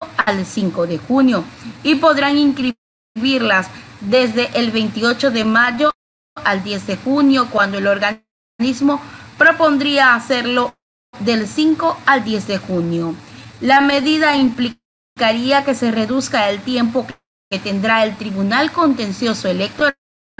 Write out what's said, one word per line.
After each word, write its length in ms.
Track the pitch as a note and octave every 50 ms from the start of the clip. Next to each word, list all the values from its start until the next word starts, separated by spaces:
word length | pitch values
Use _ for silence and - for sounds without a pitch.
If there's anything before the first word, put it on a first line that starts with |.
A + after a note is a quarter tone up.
| - - - - -
al 180 | - G3+ G3 F#3
cinco 440 | - - A3+ G3 F#3 D#3+ - E3+ E3+
de 100 | F3 D#3
junio 460 | - - A#3+ C4+ C4+ B3+ A#3 F3+ D#3+ - - - - A#3 - - -
y 100 | C#4 D#4
podrán 420 | C#4 D#4 D#4+ D4+ C#4 C#4 C#4 C#4+
inscribirlas 1300 | D4 D4 C#4+ C4+ - B3+ B3+ A#3 _ _ _ _ _ _ _ - A3 A3+ C4+ C4+ C4 A#3 A3 G3 F#3+ F3+ - - - - - - -
desde 500 | G#3 G3 G#3+ B3+ B3+ A#3+ G#3+ A#3 A#3+ - - -
el 140 | A#3 A3+ G#3+
veintiocho 580 | A3+ A3 G#3+ - G#3+ G#3+ A#3 A#3 A#3 - C#4
de 140 | A#3 A3+ G#3+
mayo 480 | A3 A3 A3+ A#3+ B3 A#3+ A#3 D4 D4+ - _ _ _ _ _ _ _ -
al 300 | - - - G3+ G3 F#3
diez 240 | G#3 G3+ G3 F#3+ -
de 80 | G3
junio, 520 | F#3 - B3+ C4+ D4 D4 C#4 C4+ C4 B3 A#3+ -
cuando 260 | G#3+ G3+ G3 G3+ G3
el 80 | G3
organismo 1120 | G3+ G3+ G3 G3+ G3+ G#3+ A3 _ _ _ _ _ _ _ - A3+ C4 C4 - C#4 C#4 C#4+ C#4+ - - - - - - - -
propondría 760 | D4 D#4+ D#4+ - E4 D#4 C#4+ C4+ C#4+ D4 C#4+ C#4 C4+ B3+ A#3+
hacerlo 580 | A#3 A#3 - C4+ B3 A#3 A#3+ B3 B3 B3 A#3+ - _ _ _ _ _ _ _ - -
del 260 | G#3 G#3+ A#3 A3 G#3+
cinco 500 | G3 - - D#4 D#4+ D#4 D4+ - E4 - - -
al 200 | - C#4 C4 G#3
diez 240 | A3 A3 G#3 F#3+ -
de 100 | G3+ F#3+
junio. 560 | - - F#3 F3 E3+ E3+ E3+ E3+ E3+ E3 D#3+ - - - - - - - - -
La 200 | - A#3+ C4+ C#4
medida 540 | C#4 C#4+ C#4+ C#4 B3+ D4+ D#4 D#4 D#4+ D4+ C#4+
implicaría 1300 | C#4 C4+ B3 A3+ - B3 A#3+ A#3 _ _ _ _ _ _ _ _ - B3 A3 A3 A#3 A#3+ C4 C#4 C#4 C#4
que 120 | C#4+ C4
se 160 | - B3 A#3 A3
reduzca 580 | A3+ A3 G#3+ B3 C4+ C4 - - B3 G#3 G3+
el 100 | G3+ G3+ F#3+
tiempo 440 | B3 B3+ B3 A#3+ A3+ A#3 C4 A3+ - - - _ _ _ _ _ -
que 120 | - F#3+
tendrá 420 | - A3 G3 G3 F#3+ A3 A3+ A3+ A3
el 140 | A3 G3+
Tribunal 560 | - G#3 G#3+ F#3+ F#3+ G3 G3 A3 B3+ D4 D#4 -
Contencioso 760 | - E4 D4+ C4 A3+ A3+ G3+ F#3+ - B3 A3+ G#3+ - -
Electoral 480 | F#3+ F3+ F3+ F#3+ G3+ - - D4 C#4+ C#4 _ _ _ _ _ _ _ _ -